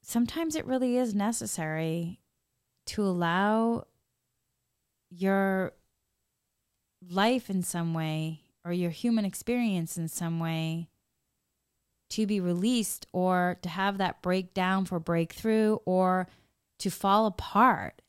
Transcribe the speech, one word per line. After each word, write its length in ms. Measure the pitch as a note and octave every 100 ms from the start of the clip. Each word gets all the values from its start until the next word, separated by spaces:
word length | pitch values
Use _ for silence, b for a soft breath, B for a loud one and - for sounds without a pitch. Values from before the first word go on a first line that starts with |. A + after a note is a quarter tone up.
sometimes 520 | - A#3+ A#3+ D#4+ E4
it 120 | D#4 -
really 300 | C4 B3+ B3
is 180 | B3
necessary 1040 | G3+ G3+ A3+ A3 - D#3 D#3 D#3+ E3 E3+ - _ _ _ _ _ _ -
to 160 | -
allow 840 | G3+ F3+ E3+ F3+ G3+ A3 A3+ A#3 - _ _ _ _ _ _ _ _ _ _ _ _
your 640 | F3 F#3+ G3 G3 F#3+ F#3 _ _ _ _ _ _ _ _ _ _ _ _ _
life 480 | F3+ F3+ G#3+ C4 -
in 140 | F#3+
some 320 | F3 F3 E3
way, 480 | D#3+ D#3+ D#3 D#3+ D#3 _ _
or 80 | F3
your 180 | F3 F3
human 340 | D#3 A#3+ A3+
experience 720 | G3 - - B3 A#3 F#3 E3 -
in 120 | E3
some 320 | - E3+ E3
way, 480 | E3 D#3+ D#3+ E3 E3+ _ _ _ _ _ _ _ _ _ _ _ _
to 160 | - G#3
be 140 | G#3
released, 680 | F3 F3 G#3+ B3 G3+ - -
or 460 | F#3 F#3 F3+ F3+ F3+
to 60 | F3+
have 300 | E3 G3 G3
that 240 | F#3+ -
breakdown 640 | F3+ F#3 F3+ - F#3 F#3+
for 140 | F#3 F3+
breakthrough, 800 | D#3+ E3+ E3 - A3 A3 G#3+ G#3+
or 440 | - F#3 F#3 F#3 F3+ b b b _ _
to 120 | G3
fall 360 | - G3 G3+ A3
apart. 760 | - - G3+ B3 F3 F#2+ -